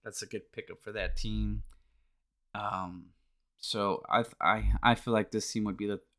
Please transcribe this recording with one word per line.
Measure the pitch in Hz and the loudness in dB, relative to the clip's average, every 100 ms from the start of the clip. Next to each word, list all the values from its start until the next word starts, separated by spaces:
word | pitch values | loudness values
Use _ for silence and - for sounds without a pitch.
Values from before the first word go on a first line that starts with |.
That's | 110 - | -12 -10
a | - | -8
good | 107 - | -10 -10
pickup | - - 87 | -12 -12 -14
for | - | -10
that | 107 92 - | -4 -2 0
team. | 110 107 107 104 - - _ _ _ _ _ _ _ | 0 0 0 -2 -6 -12 _ _ _ _ _ _ _
Um, | 101 104 92 92 90 87 _ _ _ _ _ | -6 -2 -2 -4 -8 -14 _ _ _ _ _
so | - 110 101 92 - | -6 0 2 2 2
I, | 110 117 - | 0 0 0
I, | 85 110 110 - | 2 4 4 4
I | 120 | 4
feel | 117 - | 4 4
like | 113 101 | 2 2
this | 110 - | -2 -2
team | 113 | -2
would | 107 92 | -2 -2
be | 104 | -4
the, | 98 - | -6 -10